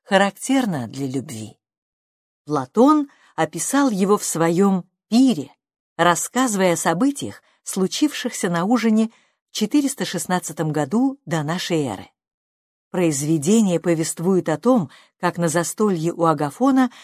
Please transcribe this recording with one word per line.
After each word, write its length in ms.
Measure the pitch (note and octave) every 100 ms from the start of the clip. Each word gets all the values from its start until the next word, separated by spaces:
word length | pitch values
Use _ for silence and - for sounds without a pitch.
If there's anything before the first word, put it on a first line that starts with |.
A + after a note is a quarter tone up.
характерно 840 | - F#3+ G3 - - C4+ A#3 D3+ A2+
для 180 | C3 C#3
любви. 500 | C3 G#2 A2 G#2+ - _ _ _ _ _ _ _ _
Платон 640 | - D3 B2+ G#3+ C4+ D#4 C#4+ _ _ -
описал 540 | D#3+ E3 - C#4 C#4
его 280 | G3 G3 G3+
в 60 |
своем 600 | - D#3+ E3 E3+ G3 F#3+ - _ _
"Пире", 440 | A3+ C4 E3 B2 _ _ _ _ -
рассказывая 760 | E3+ E3 - A#3+ C4 G3+ F#3
о 40 | E3
событиях, 640 | F3+ E3+ C4+ C#4+ G#2+ - _ _
случившихся 880 | - G3 F#3+ - D4 - A#3+ - F#3+
на 140 | E3+
ужине 480 | F#3+ A#3+ A3+ A3 A3+ - _ _ _
в 20 |
четыреста 520 | - G#3+ D4 C#4 -
шестнадцатом 680 | F3+ F3 - F3+ - D#3+ D#3
году 480 | D3+ C#3+ G#3+ C4+ C4+
до 200 | - E3
нашей 400 | D3 F3 - E3
эры. 260 | C3+ F#2+ - _ _ _ _ _ _ _ _ F3+
Произведение 840 | E3+ C#3 D3+ E3 C#3 A3+ G3+ E3+
повествует 680 | F3+ D#3+ D#3+ - E3+ F#3 E3
о 80 | D3+
том, 320 | A#3 B3+ C#3+ - _ _
как 160 | F3 E3+
на 120 | E3+
застолье 640 | D#3+ D#3+ - G#3+ F3 E3
у 100 | -
Агафона 680 | E3 D#3 D3 - C4+ C4 B3+ -